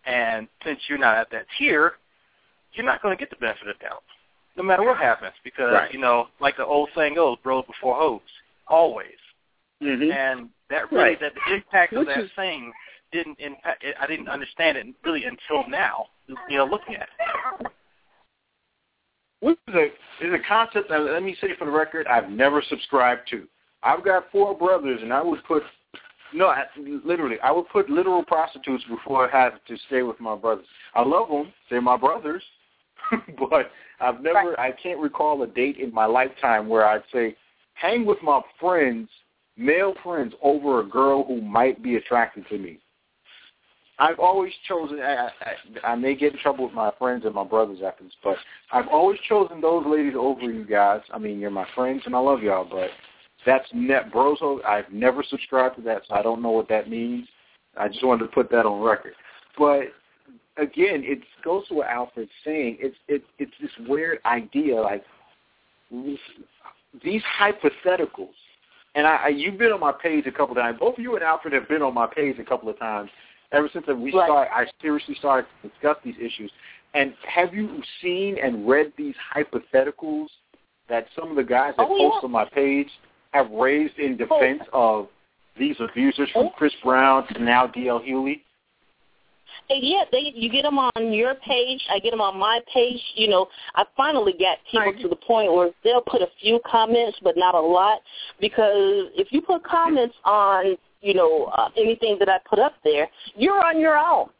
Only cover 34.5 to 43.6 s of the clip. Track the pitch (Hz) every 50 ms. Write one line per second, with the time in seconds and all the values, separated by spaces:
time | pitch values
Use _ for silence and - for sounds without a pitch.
34.5 | 160 117 123 131 127 - - 175 175 147 156 143 - - 156 151 147 139 127 107
35.5 | - 123 127 143 139 - 135 120 113 113 110 110 117 127 131 127 - - - 123
36.5 | 113 107 107 110 113 110 107 107 107 107 - _ - 127 117 113 104 _ _ _
37.5 | _ _ _ _ _ - 156 180 226 240 226 208 208 202 165 151 143 135 - -
38.5 | _ _ 160 180 180 170 143 127 117 113 110 - _ _ _ _ _ _ _ _
39.5 | _ - 120 135 156 180 196 196 190 - - 175 175 156 127 139 - - - 143
40.5 | 147 147 139 143 131 117 104 98 107 127 135 139 139 139 139 - 127 117 107 104
41.5 | 101 113 127 131 127 - 113 127 120 110 - - 123 120 113 110 - 107 92 -
42.5 | 104 101 95 87 80 _ _ _ _ _ _ _ _ _ _ _ - - - _
43.5 | _ _